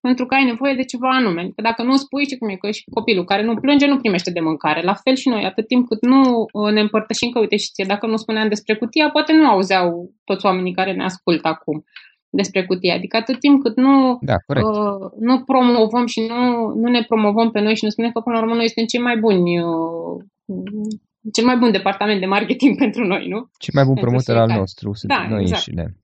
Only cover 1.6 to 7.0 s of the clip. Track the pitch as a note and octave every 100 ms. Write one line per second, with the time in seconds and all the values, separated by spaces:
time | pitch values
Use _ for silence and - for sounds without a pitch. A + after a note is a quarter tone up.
1.6 | A3 A3+ A#3 C4+ C#4 C4+ C#4 C4 A3 F#3+
2.6 | G3+ G#3+ - - A3 G3 F3+ G3+ A3 A3
3.6 | C4+ C#4+ C#4+ C4+ A#3 F3+ F#3+ E3+ D#3+ D#3+
4.6 | D#3 D3+ F3 G#3 - C4 C4 A3 F#3+ -
5.6 | A3 B3 B3 A3 A#3+ C4+ C4 A#3+ A3 G#3
6.6 | G#3 G#3+ G#3+ G#3+